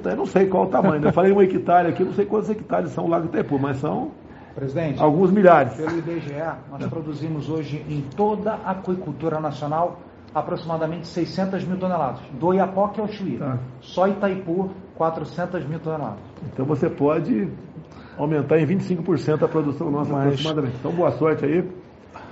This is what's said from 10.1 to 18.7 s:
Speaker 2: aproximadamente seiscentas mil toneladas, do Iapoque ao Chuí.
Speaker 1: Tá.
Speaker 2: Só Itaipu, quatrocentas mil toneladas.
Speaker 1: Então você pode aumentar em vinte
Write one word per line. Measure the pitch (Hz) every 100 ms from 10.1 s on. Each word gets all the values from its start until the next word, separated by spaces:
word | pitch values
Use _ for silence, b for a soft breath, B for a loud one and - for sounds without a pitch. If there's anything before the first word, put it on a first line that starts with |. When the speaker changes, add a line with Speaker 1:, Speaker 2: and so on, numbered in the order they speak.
| - -
Speaker 2:
aproximadamente | 156 151 170 160 165 156 175 -
seiscentas | 180 156 - 190 185 151
mil | 180
toneladas, | 185 175 135 120 - 131
do | 165
Iapoque | 190 185 190 202 226
ao | 208
Chuí. | - 185 117
Speaker 1:
Tá. | 143 123 - -
Speaker 2:
Só | - - 196
Itaipu, | 196 202 190 165 180 190 - - -
quatrocentas | 165 160 143 - 175 180 139
mil | 160
toneladas. | 160 156 123 101 - - 143
Speaker 1:
Então | - 135
você | 147 170
pode | - 143 165 156 160 101 - - - - B B -
aumentar | 147 156 131 156
em |
vinte | 151